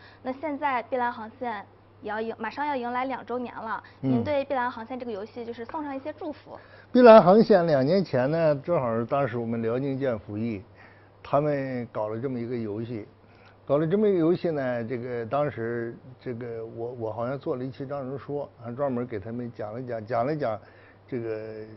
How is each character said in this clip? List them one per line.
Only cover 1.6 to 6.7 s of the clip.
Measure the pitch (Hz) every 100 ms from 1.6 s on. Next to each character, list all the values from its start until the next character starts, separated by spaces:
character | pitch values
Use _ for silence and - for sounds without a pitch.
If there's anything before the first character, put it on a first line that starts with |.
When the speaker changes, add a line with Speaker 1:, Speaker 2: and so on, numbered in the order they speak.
| 190 - - -
Speaker 1:
也 | 208
要 | 214
迎-， | 226 -
马 | 214
上 | 269 294
要 | 277
迎 | 240
来 | 247 262
两 | 254 202
周 | 247
年 | 240 135
了， | 220 202 - -
Speaker 2:
嗯。 | 269
Speaker 1:
您 | 254
对 | 233 285 277
碧 |
蓝 | 269 240
航 | 247 220
线 | 254
这 | 247
个 |
游 | 202 226
戏 | 247 226
就 |
是 | 233 233
送 | 330
上 | 294 269
一 |
些 | 302
祝 | 302 339
福。 | - - - -